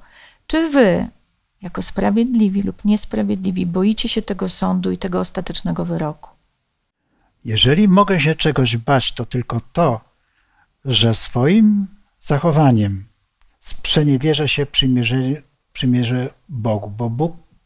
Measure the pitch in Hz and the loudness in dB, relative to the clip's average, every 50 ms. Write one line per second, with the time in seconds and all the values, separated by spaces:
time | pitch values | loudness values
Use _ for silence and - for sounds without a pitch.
0 | - - - - - - _ _ _ - 311 320 330 311 285 277 233 185 170 - | -12 -20 -20 -20 -20 -20 _ _ _ -2 -2 0 0 2 4 6 6 6 4 2
1 | - - - _ _ _ _ _ _ _ _ _ 185 175 - 190 175 - - 202 | -2 -6 -10 _ _ _ _ _ _ _ _ _ -14 -10 -8 -8 -8 -6 -2 0
2 | 196 208 202 233 233 262 240 226 214 190 190 196 196 196 - - - 208 214 208 | 0 2 2 2 2 2 2 2 2 2 2 0 -2 -4 -6 -2 0 0 0 0
3 | - - 214 214 208 202 208 190 185 190 180 185 180 175 175 185 190 220 220 - | -2 -4 -4 -2 -2 -2 -2 -2 -2 -4 -2 -2 -2 -2 0 0 2 2 2 0
4 | - 226 - 220 - - 196 - 190 180 - - 190 185 185 185 180 185 180 - | -2 -2 -2 -4 -4 -4 -6 -4 -6 -6 -4 -2 -2 0 0 0 0 -2 -4 -4
5 | - 180 180 180 185 - - 190 175 - - - - 175 165 175 170 175 170 160 | -4 -4 -2 -4 -4 -4 -6 -8 -6 -6 -8 -6 -4 -4 -4 -4 -4 -4 -4 -4
6 | 156 151 156 - - - _ _ _ _ _ _ _ _ _ _ _ _ _ _ | -4 -6 -8 -10 -18 -20 _ _ _ _ _ _ _ _ _ _ _ _ _ _
7 | _ _ _ _ _ _ _ _ - 117 107 - - 127 151 190 214 196 180 202 | _ _ _ _ _ _ _ _ -6 -4 -2 0 0 2 2 2 2 4 4 2
8 | 202 208 190 160 135 156 160 - - 156 135 143 127 117 120 117 - 147 139 123 | 2 2 0 0 0 0 0 0 -2 0 0 0 0 0 -2 -4 0 0 0 0
9 | - - - - 117 - - 123 120 - 120 117 - - - 170 170 135 113 107 | 0 -2 -4 -8 -8 -6 -6 -6 -6 -6 -6 -8 -8 -4 -2 0 0 0 0 -2
10 | - _ _ _ _ _ _ _ _ _ _ _ _ _ _ _ - 135 117 - | -8 _ _ _ _ _ _ _ _ _ _ _ _ _ _ _ -6 -2 0 2
11 | 117 113 107 - - - - 120 127 160 202 226 214 214 208 202 196 185 - - | 2 2 2 0 -2 -2 0 0 2 4 4 6 6 4 4 2 -2 -6 -10 -18
12 | _ _ _ _ - - 147 135 170 170 143 160 151 135 120 107 104 101 98 95 | _ _ _ _ -4 -2 -2 0 2 2 4 4 4 6 4 4 2 0 -2 -6
13 | 104 - _ _ _ _ _ _ - _ _ _ - - - - - - - 160 | -10 -16 _ _ _ _ _ _ -20 _ _ _ -8 -6 -6 -4 -2 0 2 4
14 | 147 147 135 127 143 160 143 147 151 135 - 147 139 - - - 143 127 127 123 | 4 4 2 2 2 2 2 2 0 -2 -2 -2 -4 -2 -2 0 2 2 2 2
15 | 117 113 127 131 131 131 147 151 - _ _ _ _ _ - - 135 127 123 123 | 2 0 0 0 0 -2 -4 -4 -8 _ _ _ _ _ -8 -2 0 2 2 2
16 | 120 117 127 127 123 - - _ _ - 143 113 107 117 107 98 - 104 101 113 | 2 0 -2 -2 -4 -6 -10 _ _ -12 -10 -4 -2 -2 -2 -2 -4 -8 -8 -6
17 | 120 113 117 131 160 170 - - - _ _ _ _ | -6 -4 -2 -2 -2 -4 -4 -10 -18 _ _ _ _